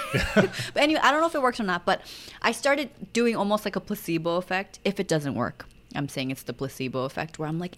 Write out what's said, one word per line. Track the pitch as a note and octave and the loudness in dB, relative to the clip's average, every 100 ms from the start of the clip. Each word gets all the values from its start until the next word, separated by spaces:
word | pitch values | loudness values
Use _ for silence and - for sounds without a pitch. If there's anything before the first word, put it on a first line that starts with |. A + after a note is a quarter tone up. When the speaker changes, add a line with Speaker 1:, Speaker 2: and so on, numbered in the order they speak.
| - | 0
Speaker 1:
<laughs> | C3+ - - | -2 2 4
Speaker 2:
But | - - - - | 4 2 -4 2
anyway, | D4 D#4 | 4 6
I | B3 | 4
don't | D4 | 4
know | E4 | 4
if | D#4 | 2
it | |
works | B3+ A#3+ | 0 2
or | |
not, | G3+ F3 - | 0 0 2
but | - - - - - | 0 -2 -16 -16 -2
I | - | 0
started | A#3 C#4 C#4 C4+ - - | 2 2 2 0 -8 -4
doing | A3+ A#3+ A3+ | 2 2 2
almost | G3+ G#3 G#3 | 2 0 0
like | G3 | -4
a | |
placebo | - G#3 - E3 E3 E3+ | -6 -6 -2 -2 0 -2
effect, | F3+ F#3 F#3+ - G3+ | 0 -4 -4 -4 -2
if | G3 | -2
it | F#3+ | 2
doesn't | D#3 C#3+ A2+ | 0 0 -2
work. | A#2 - - - - - | -2 -4 -14 -20 -10 -6
I'm | C#3+ | -4
saying | C#3+ C3 | -4 -4
it's | C3+ | -6
the | - | -8
placebo | B2 C3+ - C3 C3 C3 | -6 -6 -6 -6 -4 -4
effect | - D#3+ - | -4 -6 -6
where | D3+ | -6
I'm | E3 | -4
like, | F3+ | -6